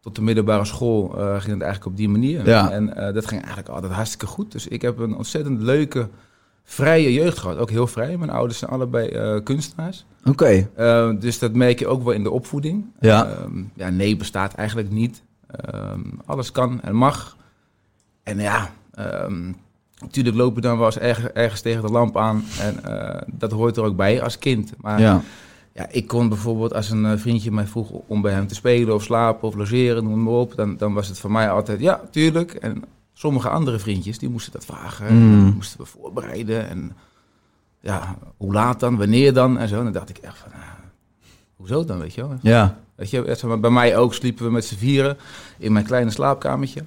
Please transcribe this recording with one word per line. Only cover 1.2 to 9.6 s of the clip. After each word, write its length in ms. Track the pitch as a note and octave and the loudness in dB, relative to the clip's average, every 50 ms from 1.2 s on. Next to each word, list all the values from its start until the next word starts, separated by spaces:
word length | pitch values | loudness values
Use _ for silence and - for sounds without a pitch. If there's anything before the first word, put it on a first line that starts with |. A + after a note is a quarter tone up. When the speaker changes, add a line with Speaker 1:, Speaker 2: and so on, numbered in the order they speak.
| G2+ G2+ | -4 -4
Speaker 1:
ging 240 | G2+ G2+ F#2+ G#2 G#2 | -4 -4 -4 -6 -6
het 100 | F#2+ D#2+ | -4 -4
eigenlijk 240 | D2 G#2 G2+ - | -6 -6 -6 -8
op 100 | G2 F#2 | -10 -6
die 120 | G2 G#2+ G#2 | -2 0 2
manier. 380 | G#2 G#2+ A#2+ C3+ D#3 E3+ - - | 2 2 2 0 -2 0 4 6
Speaker 2:
Ja. 220 | A2+ A2 G2 F2+ | 6 6 6 2
Speaker 1:
En, 260 | F2+ G#2 G#2+ G#2 - | 0 -2 -2 -2 -4
eh, 180 | - G2+ G2+ G2+ | -4 -6 -4 -4
dat 120 | A2 G#2+ | -4 -6
ging 140 | - A2 F#2+ | -6 -8 -10
eigenlijk 280 | - - - G2 F#2+ - A#1+ | -10 -10 -14 -14 -14 -12 -12
altijd 180 | D2+ F#2 F#2+ F2+ | -10 -8 -6 -6
hartstikke 340 | F#2+ A2+ A2 - - - | -6 -6 -6 -8 -10 -10
goed. 260 | G2+ - - G#3 G#3+ - | -12 -8 -8 -10 -8 -8
Dus 140 | - - | -12 -12
ik 160 | - - A#2 - | -10 -10 -4 -4
heb 160 | B2 A#2 A#2+ | -4 -4 -4
een 180 | A#2 A2+ G#2+ | -4 -6 -4
ontzettend 440 | - A2+ - - D#3 D3 C#3+ C3+ A2+ G#2+ | -6 -8 -6 -6 -6 -4 -2 -4 -2 0
leuke, 460 | A#2 C3 D3 D3+ C#3+ - C3 A#2 G#2 - - _ _ _ _ _ _ _ _ _ | 0 2 2 0 0 -2 -4 -4 -4 -8 -18 _ _ _ _ _ _ _ _ _
vrije 480 | _ - - C#3 D3+ E3 E3 D#3+ C#3 B2 | _ -4 0 2 4 6 6 6 4 4
jeugd 260 | C3+ D#3+ F3 - - | 4 2 2 0 -2
gehad. 180 | - F#2+ E2+ D2+ | -6 -8 -4 -4
Ook 120 | A#2 A2 | -4 -2
heel 160 | G#2+ A2+ B2 | 0 0 0
vrij. 300 | A#2 - - A2+ C#3 F3 | 0 0 -4 -4 -4 -4
Mijn 140 | F3 E3 D3+ | -6 -6 -4
ouders 280 | - B2 A#2+ A#2+ A2+ - | -2 -2 -2 -2 -4 -6
zijn 120 | - - | -8 -6
allebei, 380 | - C3 C3 B2 B2 A#2 A2+ - | -4 -4 -4 -2 -2 -2 -2 -2
eh, 280 | - A2+ A2 G#2+ G#2+ G#2 G#2 | -4 -4 -2 -2 -2 -2 -2
kunstenaars. 600 | - C3+ E3 | -2 -4 -4